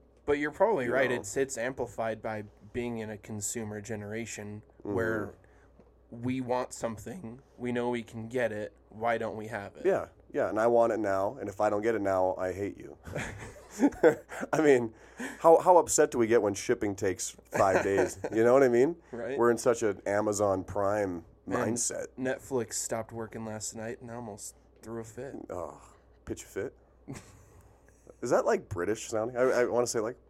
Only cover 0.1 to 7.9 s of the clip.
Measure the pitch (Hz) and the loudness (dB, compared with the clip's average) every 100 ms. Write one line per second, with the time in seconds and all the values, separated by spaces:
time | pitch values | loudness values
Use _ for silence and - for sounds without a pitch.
0.1 | _ - 147 151 - 208 185 120 127 135 | _ -4 -2 -2 2 2 2 0 2 2
1.1 | 120 104 135 139 - 123 135 113 - 113 | 0 -4 -4 -2 -4 -6 -4 -8 -6 -6
2.1 | 110 113 110 104 - 101 123 120 117 110 | -6 -6 -8 -10 -18 -10 -8 -6 -6 -8
3.1 | 104 - 107 101 120 107 107 101 107 104 | -10 -10 -8 -6 -6 -8 -8 -8 -8 -8
4.1 | 110 117 - 104 107 - - 101 113 110 | -8 -8 -10 -12 -14 -16 -12 -4 -2 0
5.1 | 110 98 - - _ _ _ _ _ _ | -2 -6 -12 -20 _ _ _ _ _ _
6.1 | 117 120 131 120 123 123 - 117 110 113 | -8 -4 -4 -2 -2 -2 -6 -6 -6 -12
7.1 | 95 113 127 - - 123 120 123 | -12 -12 -14 -20 -8 -4 -2 0